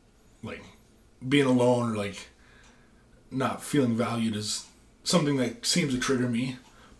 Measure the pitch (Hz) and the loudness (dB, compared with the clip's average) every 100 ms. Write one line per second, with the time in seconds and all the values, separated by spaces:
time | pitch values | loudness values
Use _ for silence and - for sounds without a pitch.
0 | _ _ _ - 110 - - - _ _ | _ _ _ -16 -14 -14 -16 -20 _ _
1 | _ _ 127 143 131 127 123 123 117 107 | _ _ 0 4 4 4 4 4 2 -2
2 | 101 95 - _ - - - - - _ | -4 -8 -16 _ -20 -20 -20 -20 -20 _
3 | _ - - 131 123 101 - 147 123 113 | _ -20 -10 -4 -4 -4 -2 2 2 2
4 | 117 117 113 104 104 - - - - _ | 0 0 -2 -2 -4 -8 -10 -20 -20 _
5 | - 180 147 139 120 - - - 147 127 | 0 2 2 0 -2 -2 -2 0 0 -2
6 | 139 127 123 117 131 127 - - - | 0 0 0 -2 -4 -6 -16 -20 -20